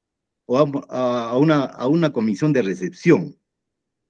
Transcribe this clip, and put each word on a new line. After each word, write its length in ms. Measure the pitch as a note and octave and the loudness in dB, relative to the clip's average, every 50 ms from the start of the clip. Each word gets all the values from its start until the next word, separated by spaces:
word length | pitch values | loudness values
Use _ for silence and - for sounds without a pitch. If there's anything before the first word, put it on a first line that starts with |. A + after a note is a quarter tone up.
| _ _ _ _ _ _ _ _ _ | _ _ _ _ _ _ _ _ _
o 120 | - A#2+ | -2 0
a, 140 | C3+ D3+ C#3+ C3+ C#3 - - | 2 2 0 -2 -8 -10 -8
a, 400 | - B2+ B2+ B2 A#2+ B2 A#2 A2+ | -6 -4 -4 -2 -2 -4 -4 -2
a 60 | A#2+ | 0
una, 260 | C3 D3 D#3+ D3+ D3 C3 | 2 4 4 4 2 0
a 220 | - - - B2 | -4 -6 -6 -2
una 260 | C3 D3+ F3 E3 D3+ - | 0 0 2 0 0 0
comisión 400 | A#2+ A2 A2 G#2+ - D3+ D#3 C#3+ | -2 -2 -2 -2 0 0 0 2
de 80 | B2+ | 0
recepción. 760 | G#2 F#2+ F2+ F#2 F#2 F2 - - - F3 D3 G2+ E2 - - _ _ _ _ _ _ _ _ _ _ _ _ _ _ | 0 -2 -4 -4 -6 -10 -10 -2 4 4 4 4 2 -6 -12 _ _ _ _ _ _ _ _ _ _ _ _ _ _